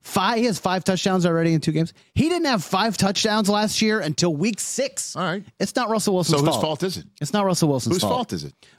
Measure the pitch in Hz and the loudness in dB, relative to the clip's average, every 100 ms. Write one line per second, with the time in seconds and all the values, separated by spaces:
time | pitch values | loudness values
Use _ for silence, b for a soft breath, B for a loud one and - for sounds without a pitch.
0 | - 202 190 233 240 170 185 185 165 185 | -2 0 0 2 0 0 -2 -2 0 0
1 | 202 185 175 165 165 160 - 156 165 b | 2 2 2 2 2 2 2 0 -2 b
2 | b - 302 349 320 233 - 190 226 202 | b 0 2 2 2 0 0 0 0 2
3 | 196 202 220 214 202 208 214 - 220 214 | 0 2 0 2 2 2 0 0 0 0
4 | 156 127 175 147 202 214 - - 269 - | -2 0 0 2 -2 -2 -6 -4 -4 -4
5 | - 147 175 190 - _ 202 - 233 220 | -10 -6 -4 -6 -10 _ -4 -2 -2 0
6 | 196 185 165 151 151 127 156 151 185 175 | 0 0 2 2 2 2 0 -2 -4 -6
7 | - _ 147 208 196 175 160 135 117 185 | -14 _ -4 0 0 2 2 2 0 0
8 | 101 254 233 90 71 - b | 0 -2 -4 -8 -10 -18 b